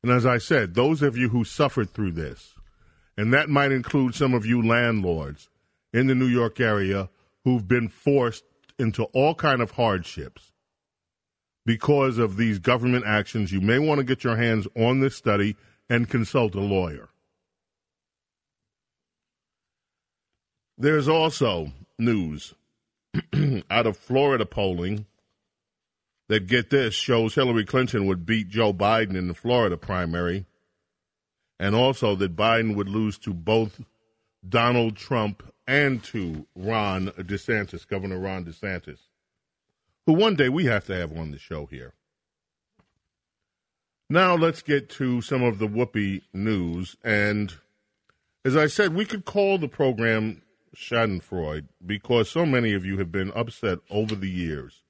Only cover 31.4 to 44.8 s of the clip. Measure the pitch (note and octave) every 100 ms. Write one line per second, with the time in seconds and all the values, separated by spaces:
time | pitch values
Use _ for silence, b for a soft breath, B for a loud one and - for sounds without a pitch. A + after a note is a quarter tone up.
31.4 | _ _ G2 A2 B2+ C3 A2+ F#2+ G2 E2
32.4 | A2 A#2 A2+ G2+ G2 G#2+ G#2+ - - F2
33.4 | E2 A2+ A2 - - _ _ _ _ _
34.4 | F#2 A#2 A#2+ B2 A2+ G#2+ - B2 G#2 G2
35.4 | - _ - C#3 C#3+ B2 - A2+ F2 D#2
36.4 | - - G2 A2+ G#2 F#2 F#2+ - F2+ G2+
37.4 | - A2 G2+ E2+ _ G2 F#2+ F#2 F#2+ F#2+
38.4 | E2+ D#2+ G2+ F2+ D#2 C2 _ _ _ _
39.4 | _ _ _ _ _ _ - D#3+ A3 E3
40.4 | B2+ D3+ D3 G#2+ - F#2 E2 D#2+ D#2+ C#2+
41.4 | - D#2 C#2 C2 A#1+ _ _ _ _ _
42.4 | _ _ _ _ _ _ _ _ _ _
43.4 | _ _ _ _ _ _ _ D#3+ F#3 F3
44.4 | E3 D#3+ - C#3+